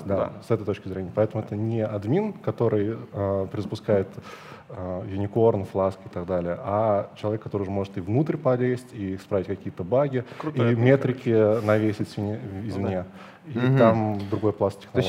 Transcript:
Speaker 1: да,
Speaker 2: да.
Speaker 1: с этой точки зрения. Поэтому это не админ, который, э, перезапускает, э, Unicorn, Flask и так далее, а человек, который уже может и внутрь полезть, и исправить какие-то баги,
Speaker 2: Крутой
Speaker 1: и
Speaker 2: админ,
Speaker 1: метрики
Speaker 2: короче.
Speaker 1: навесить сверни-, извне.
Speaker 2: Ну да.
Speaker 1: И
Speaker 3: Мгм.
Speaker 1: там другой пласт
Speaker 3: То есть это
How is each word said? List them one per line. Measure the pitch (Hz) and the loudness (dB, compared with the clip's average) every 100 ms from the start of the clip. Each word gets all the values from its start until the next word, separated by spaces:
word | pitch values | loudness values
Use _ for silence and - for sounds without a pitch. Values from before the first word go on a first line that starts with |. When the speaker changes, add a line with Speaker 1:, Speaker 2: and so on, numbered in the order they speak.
Speaker 1:
да, | 78 95 | -2 0
Speaker 2:
да. | 92 - - | -2 -4 -2
Speaker 1:
с | |
этой | 113 | -2
точки | 104 98 - | 0 -4 -6
зрения. | 95 92 | -8 -4
Поэтому | - 107 110 | 0 0 0
это | 107 104 | -6 -4
не | 110 117 | -2 0
админ, | 107 107 104 165 214 | -2 -2 0 0 0
который, | 190 - 107 117 107 104 113 123 | -4 -6 0 2 2 0 -4 -8
э, | - 98 98 95 | -4 0 0 -2
перезапускает, | 107 104 107 - 104 95 - - - - - - | -4 -6 -4 2 2 2 -6 -16 -18 -18 -20 -16
э, | 113 92 90 107 | -10 -6 -6 -6
Unicorn, | 98 101 120 113 107 90 | -4 -2 4 6 4 0
Flask | - 95 95 - | 0 0 0 -8
и | |
так | - 87 | -8 -2
далее, | 92 85 87 | -2 -2 -4
а | - 101 110 101 87 - | -2 0 2 2 0 -6
человек, | 107 107 | -4 -4
который | - 104 | -4 -4
уже | 95 | -2
может | 101 98 - | -4 -4 -6
и | |
внутрь | 90 117 156 160 | -2 0 0 0
полезть, | 139 123 123 123 123 | 0 2 2 -2 -6
и | 117 98 95 | -8 -6 -6
исправить | - 101 90 | -2 -2 -2
какие-то | 95 98 - | -6 -8 -10
баги, | 87 123 143 127 117 - | -2 0 2 -2 -4 -8
Speaker 2:
Крутой | 156 143 120 | -6 0 2
Speaker 1:
и | |
Speaker 2:
админ, | 120 | 4
Speaker 1:
метрики | 123 139 135 123 - | 6 6 4 -2 2
Speaker 2:
короче. | 113 107 110 107 | 6 6 4 4
Speaker 1:
навесить | 107 107 98 - | 4 4 0 -4
сверни-, | - 104 110 127 95 110 | -4 -4 -4 -8 -8 -6
извне. | 92 98 - | -4 -2 -2
Speaker 2:
Ну | |
да. | 90 - - - 165 | -4 -12 -20 -18 -10
Speaker 1:
И | 117 | -2
Speaker 3:
Мгм. | 127 135 | 2 6
Speaker 1:
там | 113 110 107 104 98 | 6 6 2 -2 -2
другой | 104 107 | 0 0
пласт | 101 98 - | 2 0 0
Speaker 3:
То | - | -4
есть | |
это | - | 0